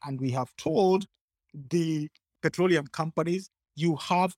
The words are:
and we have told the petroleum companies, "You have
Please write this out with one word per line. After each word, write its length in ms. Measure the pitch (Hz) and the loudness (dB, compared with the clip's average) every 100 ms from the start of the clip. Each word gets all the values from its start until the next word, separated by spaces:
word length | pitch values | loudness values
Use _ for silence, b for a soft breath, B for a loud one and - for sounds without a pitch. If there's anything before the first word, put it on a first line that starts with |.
| 139 | -10
and 120 | 135 | -4
we 140 | 131 | -4
have 240 | 127 - - | -2 -6 -6
told 500 | - 160 190 190 196 _ _ _ _ 147 135 | -2 2 4 4 0 _ _ _ _ -18 -4
the 380 | 170 160 156 151 - _ _ | -2 0 -2 -4 -10 _ _
petroleum 460 | 160 - 185 165 143 | -2 2 2 2 0
companies, 640 | - 160 - 165 185 190 _ _ - | -6 -4 -2 -2 -2 -6 _ _ -2
"You 220 | 165 151 | 0 0
have 360 | - 180 185 | 0 2 2